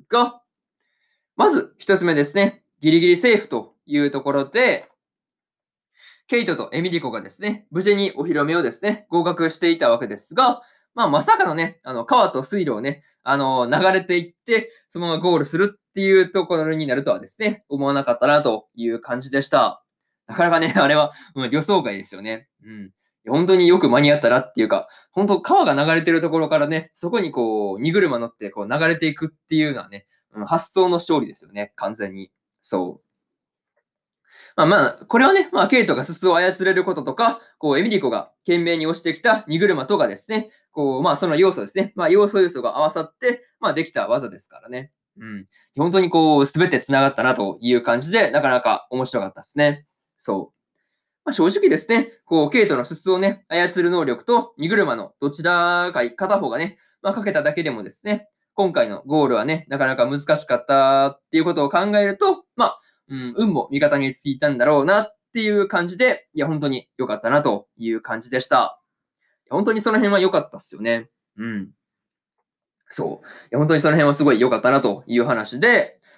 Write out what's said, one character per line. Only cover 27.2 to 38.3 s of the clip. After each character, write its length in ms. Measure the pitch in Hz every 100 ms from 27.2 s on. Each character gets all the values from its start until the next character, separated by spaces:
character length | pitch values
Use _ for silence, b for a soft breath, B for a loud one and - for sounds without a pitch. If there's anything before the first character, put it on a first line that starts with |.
に 100 | 180
こ 460 | 135 113 110 101 98
う、 20 |
荷 120 | 147
車 260 | 185 175 120
乗 80 | 117
っ 100 | -
て 140 | -
こ 120 | -
う 60 | 101
流 80 | 143 160
れ 100 | 160
て 100 | 160
い 80 |
く 120 | 147 156
っ 20 | - _
て 60 |
い 160 | 156 151
う 40 |
の 60 | 127
は 80 | -
ね、 180 | 101 _ _ _
う 100 | 214
ん、 40 | 202
発 260 | 165 -
想 160 | - 180
の 80 | 175
勝 240 | 175 156
利 60 | -
で 80 | -
す 80 |
よ 80 | 80
ね、 200 | 101 104 -
完 180 | 101
全 180 | 107 98
に。 200 | 95 95 _ _ _
そ 400 | - 95 90 -
う。 100 | _ _ _ _ _ _ _ _ _ _ _ _ b b b -
ま 80 |
あ 20 | 156
ま 200 | 196 131 -
あ、 60 | -
こ 120 | 233
れ 60 |
は 80 | 269
ね、 160 | 392 -
ま 100 | 359
あ、 60 | -
ケ 140 | 254
イ 40 | -
ト 80 |
が 100 | 131
ス 100 | 143
ス 140 | 165 180
を 80 | 170
操 280 | 180 180
れ 100 | 185
る 100 | 185
こ 100 | 185
と 100 | 156
と 100 | 127
か、 260 | - 226 - B B
こ 140 | 151
う、 60 | 139
エ 40 |
ミ 80 | 214
リ 100 | 214
コ 100 | 131
が 220 | 110 -